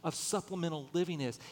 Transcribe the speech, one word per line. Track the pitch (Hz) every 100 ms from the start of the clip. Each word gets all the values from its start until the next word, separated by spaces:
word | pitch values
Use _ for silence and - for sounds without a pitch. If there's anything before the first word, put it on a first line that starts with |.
of | 165 -
supplemental | - 202 - 185 170 156 131
living | 170 180 156
is, | 127 117 -